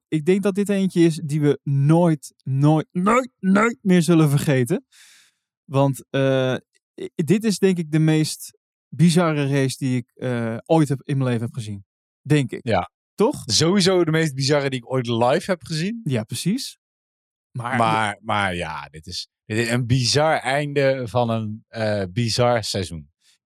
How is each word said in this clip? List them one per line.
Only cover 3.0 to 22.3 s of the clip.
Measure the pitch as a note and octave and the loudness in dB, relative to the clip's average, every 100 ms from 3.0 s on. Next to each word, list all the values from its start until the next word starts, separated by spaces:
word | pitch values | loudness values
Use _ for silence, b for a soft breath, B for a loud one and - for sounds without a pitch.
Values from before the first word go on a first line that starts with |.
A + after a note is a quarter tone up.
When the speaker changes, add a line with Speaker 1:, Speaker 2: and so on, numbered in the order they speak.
| G3 A#3+ B3+ _ | 2 2 0 _
Speaker 1:
nooit | F#3+ G3 A3+ A#3 | 0 2 2 0
meer | G3+ F3+ | 2 2
zullen | D#3+ E3 D#3 | 4 4 6
vergeten. | C#3+ - C3 B2 G#3 - b b b b b _ _ | 4 2 0 0 -2 -6 b b b b b _ _
Want, | - C3+ C#3 C3 - | -4 0 0 0 -4
eh, | C#3 C3+ C3+ C3 C3+ _ _ _ - | -2 0 2 0 -2 _ _ _ -14
i-, | - - | -12 -6
dit | D3+ G#3 | 0 0
is | A3 F#3 | 0 0
denk | F#3+ F3 | 2 0
ik | D#3 | -2
de | D#3 | 0
meest | D#3 D#3 D#3 - - _ _ _ _ | 2 2 0 -4 -14 _ _ _ _
bizarre | B2+ E3+ E3 E3+ D3+ C#3 | 2 4 4 2 0 0
race | C#3+ C3+ - | 0 0 -2
die | C3+ B2+ | -4 -4
ik, | A#2+ - | -6 -10
eh, | B2+ A#2+ A#2 A2+ - | -6 -4 -4 -6 0
ooit | D#3+ C#3 | 0 2
heb, | C3+ | -2
in | - C#3 | -4 -2
mijn | B2+ | -2
leven | A#2+ A#2 | -2 -4
heb | |
gezien. | - G#2+ G2+ - _ _ _ | -10 -12 -12 -14 _ _ _
Denk | C3+ D3 B2 | 0 0 0
ik. | - A#2 | -6 -2
Speaker 2:
Ja. | F#2+ F2+ _ _ - | -2 -2 _ _ 0
Speaker 1:
Toch? | G#3+ - - | 0 0 -4
Speaker 2:
Sowieso | G#2 D#3 G3+ F3+ F3+ | 0 2 2 2 2
de | E3 | 2
meest | D#3+ D#3+ C3 | 0 0 -2
bizarre | C3+ D3 C#3 | 0 0 0
die | C3 | -6
ik | A#2 | -4
ooit | C3 A#2+ | -4 -2
live | A2+ A#2+ D#3+ - | 2 2 2 0
heb | F3+ | -6
gezien. | - D#3+ F#3 A#3 | -6 -6 -4 -6
Speaker 1:
Ja, | A3+ A#2+ | -4 -4
precies. | G#2+ A#2 E3+ B3+ - - _ _ _ _ _ _ _ | -4 -6 -4 -4 -6 -16 _ _ _ _ _ _ _
Maar | B2+ A#2 B2+ | -12 -6 0
Speaker 2:
Maar, | A2+ A2 G#2+ G#2 | 0 2 -2 -4
maar | A2 G#2 G2 F2 | -4 -2 -2 -2
ja, | E2 D#2 D2 | -6 -10 -14
dit | D#2 F2 | -18 -14
is, | F2 - _ - | -14 -14 _ -8
dit | A2 | -4
is | A#2 | -2
een | B2 A2+ | -2 0
bizar | C3 A#2 D3 D#3 C#3 | 0 0 0 2 0
einde | B2 C#3 D3 C#3+ C3+ C3+ A#2+ | -2 -2 -2 0 0 0 -2
van | B2+ A#2 | -2 0
een, | A2+ G#2+ A2 _ | -2 -4 -10 _
eh, | A2+ G#2+ G#2 F#2 | -6 -2 -2 -4
bizar | F#2+ A#2 | -4 -2